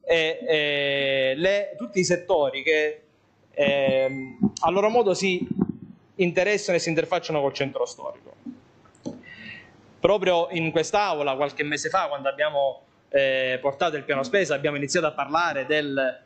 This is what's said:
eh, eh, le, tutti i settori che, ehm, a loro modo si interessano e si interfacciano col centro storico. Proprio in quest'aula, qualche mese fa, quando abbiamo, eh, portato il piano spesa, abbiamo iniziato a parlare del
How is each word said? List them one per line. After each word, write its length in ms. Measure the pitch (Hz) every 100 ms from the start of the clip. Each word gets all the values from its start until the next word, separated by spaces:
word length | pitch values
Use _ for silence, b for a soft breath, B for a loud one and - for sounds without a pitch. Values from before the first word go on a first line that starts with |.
eh, 360 | - 165 160 165 139
eh, 840 | 156 147 143 143 139 139 135 131 139
le, 380 | 180 202 196 -
tutti 240 | 233 190
i 40 |
settori 580 | 175 175 175 175 135 135
che, 400 | 135 156 151 151 _ _ _ _ _ -
ehm, 960 | 143 139 139 131 131 135 131 - - -
a 100 | 160
loro 200 | 185 214
modo 240 | 240 208
si 320 | 180 190 180 - - - - - - _ -
interessano 600 | 175 165 180 208 202 170
e 40 |
si 100 | 165
interfacciano 500 | 160 156 180 - 151
col 120 | 139
centro 340 | - 139 - 123
storico. 480 | - - - - - - - _ _ - _ - - B B B B B - - -
Proprio 500 | 175 208 185 170 170
in 200 | 180 160
quest'aula, 640 | 160 156 208 202 156 143
qualche 300 | 135 143 -
mese 240 | 147 147 151
fa, 180 | 190 160
quando 220 | 143 135
abbiamo, 540 | 135 151 143 139 123 _ _ _
eh, 500 | 139 135 131 127 127
portato 360 | 139 135 180 147
il 80 |
piano 180 | 135 139
spesa, 320 | 131 196 160
abbiamo 220 | 143 147 143
iniziato 300 | 143 180 156
a 60 |
parlare 540 | 147 139 160 170 143 131
del 540 | 151 147 139 131 123